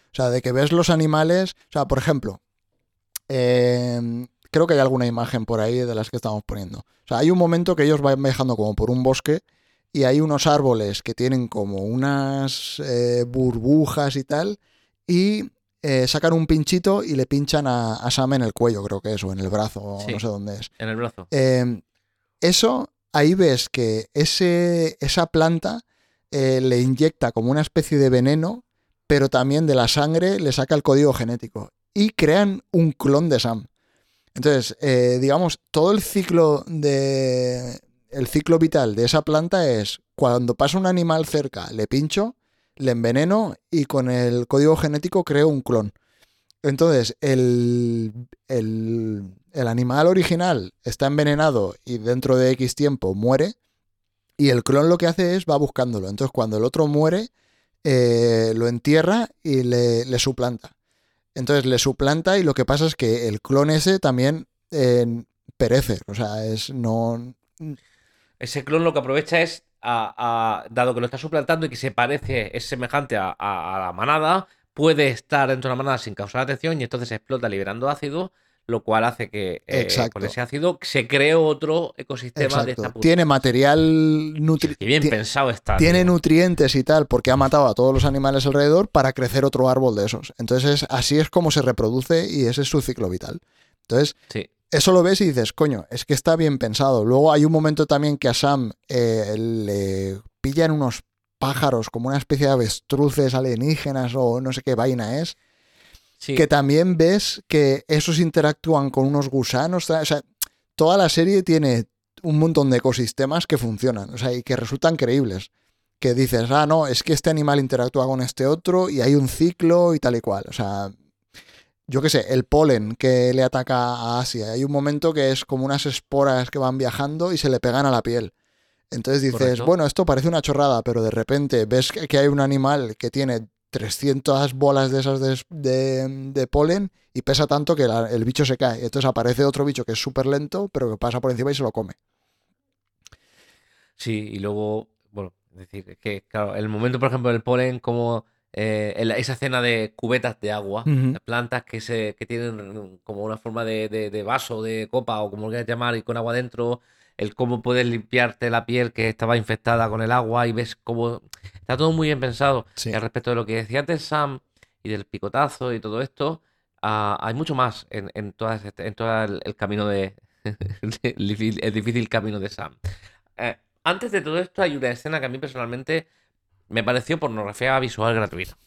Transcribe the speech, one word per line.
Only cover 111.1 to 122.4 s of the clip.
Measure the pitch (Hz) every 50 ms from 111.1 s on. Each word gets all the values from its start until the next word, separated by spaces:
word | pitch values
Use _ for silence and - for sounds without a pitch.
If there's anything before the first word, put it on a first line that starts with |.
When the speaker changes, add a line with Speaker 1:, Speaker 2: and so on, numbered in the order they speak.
| - 165 165 190 202 190 180
Speaker 1:
tiene | - 165 156 151 135 120 117 110 _ _ _ _ _ _ -
un | - 165 151 151
montón | 160 165 156 151 139 135
de | 127
ecosistemas | 120 - 131 120 131 120 110 - - 135 135 156 170 -
que | - 156
funcionan, | 123 127 113 107 98 120 127 117 104 98 - -
o |
sea, | - 131 127
y | 123 123 -
que | - 127
resultan | 117 117 110 139 135 - 165 165
creíbles. | 143 131 117 127 143 131 107 92 92 - - _ _ _ _ _ _ _ _ _ -
Que | - 127 123
dices, | 131 131 123 127 113 117 117
"Ah, | 139 147 151
no, | 147 160 165 151
es | 135 135 - -
que | 165
este | 156 - - 165
animal | 156 156 147 147 143 143
interactúa | 135 127 135 123 120 127 - 135 127
con | 131 131 131
este | 123 123 - - 131
otro | 139 156 165 - 185 180 185 185 -
y | 143 131
hay | 117 131 143
un | 143 135
ciclo | 123 - - 160 175 175 - 170 165 170 175 175 175 160
y | 147
tal | - 123 120
y | 117
cual". | - 110 98 98 -
O | - -
sea, | - 107 98 101 98 98 98 - _ _ _ _ _ _ _ _ - - _ _ - _ _ _ _ -
yo | - 127 135
qué | 147 151
sé, | - 127 - - 131
el | 127